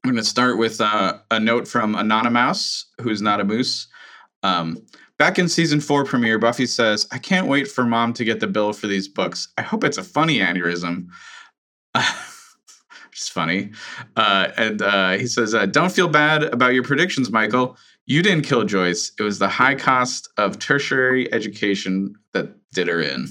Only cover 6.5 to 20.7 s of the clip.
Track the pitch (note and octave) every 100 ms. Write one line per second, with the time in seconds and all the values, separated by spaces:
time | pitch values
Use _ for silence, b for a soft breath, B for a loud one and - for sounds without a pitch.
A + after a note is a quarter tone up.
6.5 | A#2+ B2 - A2+ G#2+ - - - F#3 F3+
7.5 | C#3 C#3 - A#2+ A#2 A#2 A2+ A2+ G#2+ G#2+
8.5 | G2+ G#2 G#2 G#2+ G2 G2 - F2+ - -
9.5 | - - A3 E3+ - F#2 - D#3+ C3 F#2
10.5 | F2+ F2 F2 F2 F2 - B B B B
11.5 | _ _ _ _ - - - - - -
12.5 | _ _ - _ - - - - F2+ E2
13.5 | F#2 G2+ G#2+ B B B - G#2+ G2 F#2
14.5 | - A2 G#2+ G#2 G2+ F#2 F#2+ B2 - A2
15.5 | A2+ G2 C#3 F3 F#3 F3+ D3+ D3+ D#3 D3+
16.5 | A#2+ B2+ B2+ B2 C#3 F#3 E3 A#2+ A2 G#2+
17.5 | B2 B2+ b b b - C#3+ G3 E3+ C#3
18.5 | G2+ G2+ F#2+ F2+ F2 - - G#2 F#2 G2
19.5 | F#2+ B2+ C#3 - C3 B2 - - - G2+
20.5 | G#2 -